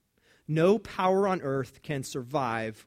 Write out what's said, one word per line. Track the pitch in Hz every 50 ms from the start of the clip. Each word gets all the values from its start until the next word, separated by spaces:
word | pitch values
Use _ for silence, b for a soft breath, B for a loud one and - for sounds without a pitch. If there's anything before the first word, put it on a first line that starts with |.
| _ _ _ b b b b b b -
No | 151 156 165 185 214 226
power | - - - - 185 185 190 196 202 196
on | 185 160
earth | - 135 135 135 123 - - -
can | - - 147 139
survive | 127 - - 139 120 120 147 147 131 117 113 113 110 110 110 - -